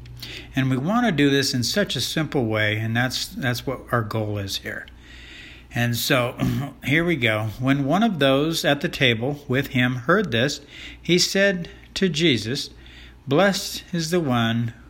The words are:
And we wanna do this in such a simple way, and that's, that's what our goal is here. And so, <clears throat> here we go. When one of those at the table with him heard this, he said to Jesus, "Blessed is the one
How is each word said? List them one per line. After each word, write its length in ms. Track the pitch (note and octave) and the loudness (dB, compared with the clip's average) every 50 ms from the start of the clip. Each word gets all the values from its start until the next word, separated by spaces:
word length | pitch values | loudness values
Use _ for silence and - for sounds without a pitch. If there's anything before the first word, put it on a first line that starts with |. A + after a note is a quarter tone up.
| - - - - - - - - - - - | -18 -18 -16 -16 -14 -14 -14 -14 -16 -8 -4
And 140 | C3 C3 C3 | -2 0 0
we 80 | C3 | 0
wanna 340 | B2 C3+ E3+ G#3+ A#3+ A#3+ A3+ | 0 0 0 0 2 2 2
do 200 | F3 C#3+ D3 C#3+ | 2 4 4 4
this 240 | C#3 C#3 C3+ C3+ - | 4 4 2 2 0
in 80 | B2 A#2 | 0 -2
such 340 | - - G#3 G3 - - | 0 0 0 0 0 -2
a 60 | C3 A2 | -4 -4
simple 420 | - - E3 D#3 C#3+ - D3 A#2+ | -4 -2 -2 -2 -2 0 0 0
way, 320 | A2 G#2+ G#2+ G#2+ G#2 G#2+ | 0 0 2 2 2 0
and 180 | G#2+ A2 A2+ A2+ | 0 -2 -2 0
that's, 300 | A#2 B2 B2+ B2+ - - | 0 0 0 -2 -4 -6
that's 420 | - - G3+ D#3+ B2 A#2+ A#2+ - | -8 -8 -4 -4 -2 -2 -2 -4
what 140 | C#3 B2+ - - - | -6 -6 -6 -4 -2
our 120 | - A#2+ A2 | -2 -2 0
goal 340 | G#2 - A2 G#2+ G#2 G#2 | -2 -2 -2 -2 -2 -2
is 220 | G#2 G2 F#2+ - - | -4 -4 -6 -6 -8
here. 280 | - A2 G#2 - - - - - - - - - - - - - - - - - - - - | -8 -10 -10 -10 -12 -16 -18 -20 -20 -20 -20 -20 -20 -18 -18 -18 -18 -18 -20 -20 -16 -8 -4
And 220 | A#2+ A#2+ A#2+ A#2+ | -2 0 0 0
so, 380 | A2+ - - D3 B2+ A#2+ A#2+ - - - C3 A#2+ A#2+ | 0 0 2 2 2 2 0 -2 -2 -2 -2 0 -2
<clears throat> 240 | - C#3 - - - | -4 -6 -8 -8 -4
here 200 | A#2 C#3 E3 E3+ | 0 2 2 2
we 120 | F3 E3+ | 2 0
go. 320 | C#3 A#2+ A2+ A2 G#2+ A2 A2 G2+ - | 2 2 2 2 2 0 -2 -4 -2
When 260 | B2 C3 C#3 C#3+ C#3 | 0 0 2 2 2
one 180 | C3 D#3 F#3+ A3+ | 2 2 2 2
of 160 | A#3 G3 D3 | 2 2 2
those 440 | C#3+ C3+ C3+ C#3 D3 D#3+ E3 D#3 - | 2 4 4 4 2 2 0 0 2
at 160 | D#3+ C#3+ C#3+ - | 2 2 2 0
the 60 | E3+ | -2
table 520 | - - C#3 B2 A#2 A2 A#2 C#3 D3 - - - | 0 2 4 4 4 2 0 -2 -4 -4 -4 -2
with 200 | B2 C3+ C#3 - | 0 0 0 0
him 280 | - B2+ B2 B2+ C3 | 2 2 2 2 0
heard 360 | B2 A#2 - E3+ G#3+ G#3+ - A#2 | 0 2 2 2 4 2 2 0
this, 280 | A2+ B2 D3 C#3+ - - - - - - - - - | 2 2 0 0 -4 -10 -16 -18 -18 -16 -16 -18 -8
he 180 | - - E3+ F3+ | -2 2 2 4
said 500 | - - - F#3+ G3 G3+ F#3+ F3 E3 - - - - - - | 4 2 2 2 2 2 2 0 -4 -8 -12 -16 -18 -12 -4
to 140 | - G3 F#3 | 0 0 0
Jesus, 640 | D3+ D3 E3+ E3 C3 G#2 G2 A2 C3+ D3 - - - - - - - - - - - - - | 2 2 2 2 2 2 0 -2 -4 -6 -6 -8 -12 -18 -20 -20 -20 -20 -20 -20 -20 -14 -4
"Blessed 580 | - C#3+ D#3+ F#3+ G3+ F#3+ G3 - - - - - - - | 0 2 4 4 4 2 0 -4 -6 -8 -10 -10 -6 -6
is 180 | E3+ D#3+ D#3 | -4 -2 0
the 100 | F3 F3+ | 0 0
one 520 | E3 C3+ B2 A#2 A2+ A2+ A2+ A#2 A#2+ A#2 - - - - | 0 2 2 2 2 2 2 0 -2 -4 -6 -10 -16 -20